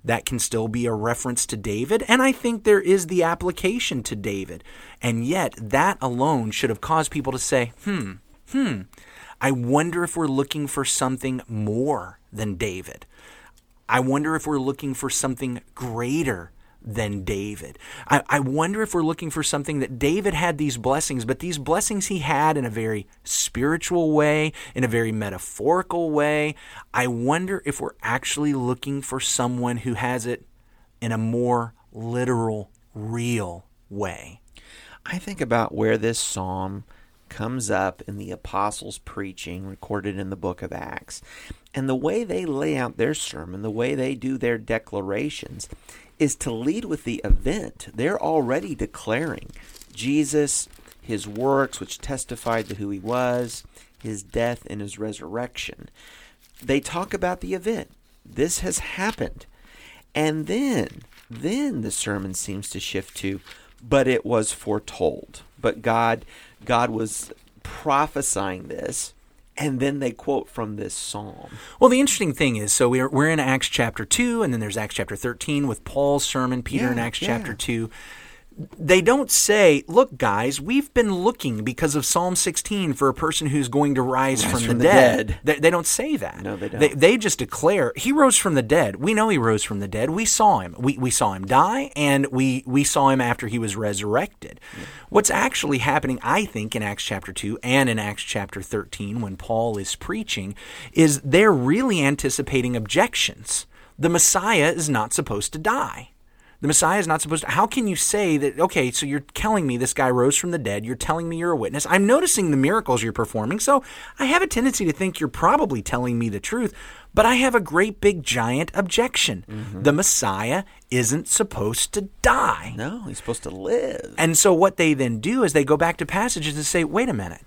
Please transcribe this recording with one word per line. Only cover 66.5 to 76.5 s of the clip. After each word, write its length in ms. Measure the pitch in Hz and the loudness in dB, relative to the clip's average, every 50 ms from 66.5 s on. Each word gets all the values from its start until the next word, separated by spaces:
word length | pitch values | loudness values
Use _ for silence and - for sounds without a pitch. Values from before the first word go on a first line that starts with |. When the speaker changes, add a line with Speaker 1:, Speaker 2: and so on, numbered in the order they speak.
| - _ - | -20 _ -2
Speaker 2:
God 260 | - 123 117 123 120 | 0 2 2 2 0
was 420 | 113 110 113 107 - - - - - _ _ _ _ - | 0 -4 -4 -4 -6 -10 -10 -12 -16 _ _ _ _ -18
prophesying 1080 | _ - - - - 156 139 139 151 156 - 143 139 - - 98 101 95 92 92 92 - | _ -16 -16 -6 -2 2 2 2 2 2 -2 -4 -4 -2 -2 -2 -2 -4 -6 -8 -10 -10
this. 440 | - - - - - - - - - _ _ _ _ _ _ _ _ - | -10 -8 -8 -6 -6 -6 -8 -10 -12 _ _ _ _ _ _ _ _ -4
And 220 | 143 151 135 123 | -4 -2 0 0
then 180 | 131 139 143 143 | 0 0 0 -2
they 140 | 135 123 | -4 -4
quote 360 | 110 - - - 139 131 - - | -6 -6 -4 -2 -2 -2 -2 -6
from 280 | - - 113 107 107 | -8 -8 -6 -6 -6
this 180 | 104 104 104 - | -8 -8 -8 -8
psalm. 560 | - - - - 104 107 101 82 80 82 - - 110 - - - - | -8 -8 -8 -8 -10 -10 -10 -14 -16 -16 -16 -16 -16 -18 -18 0 6
Speaker 1:
Well, 120 | - 254 | 6 8
the 100 | 247 254 | 8 6
interesting 320 | 285 269 - - 214 160 | 4 2 2 0 0 -2
thing 240 | 135 - 151 135 120 | 0 0 0 0 0
is, 160 | 107 104 104 | 0 0 0
so 160 | - - 131 120 | 2 4 4 4
we're, 200 | 123 127 127 135 | 4 2 0 2
we're 180 | - 131 143 156 | 2 2 2 4
in 100 | 160 156 | 2 2
Acts 300 | 135 131 135 135 - - | 2 2 2 0 0 -2
chapter 360 | - - 123 113 - - 113 | 0 0 0 0 0 -6 -2
two, 360 | - - - 247 247 233 233 | -2 0 2 2 2 2 0
and 80 | 220 156 | 0 0
then 80 | 123 113 | 0 -2
there's 180 | 110 104 95 110 | -2 -4 -4 -4
Acts 160 | 107 104 - | -4 -4 -4
chapter 200 | - 98 - 104 | -6 -6 -6 -6
thirteen 520 | 95 - 123 120 - - - 147 143 143 135 | -6 -4 -6 -6 -4 -4 -2 0 0 0 0
with 160 | 110 - - | -2 -4 -8
Paul's 400 | - - 139 143 143 143 143 - | -6 -2 2 2 4 2 2 0
sermon, 380 | - - 135 127 127 | 0 -2 -2 0 0